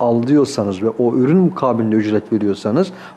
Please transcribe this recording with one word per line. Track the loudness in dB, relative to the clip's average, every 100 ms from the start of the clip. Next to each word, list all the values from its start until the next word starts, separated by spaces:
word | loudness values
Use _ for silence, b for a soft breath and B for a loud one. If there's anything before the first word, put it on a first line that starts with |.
al | 0 0 2
diyorsanız | 2 2 0 -4 -2
ve | -4
o | 0 0 2
ürün | 2 4
mukabilinde | 2 0 -2 0 0 0
ücret | 2 -2 -2
veriyorsanız | -2 0 -2 -2 -2 -2 B B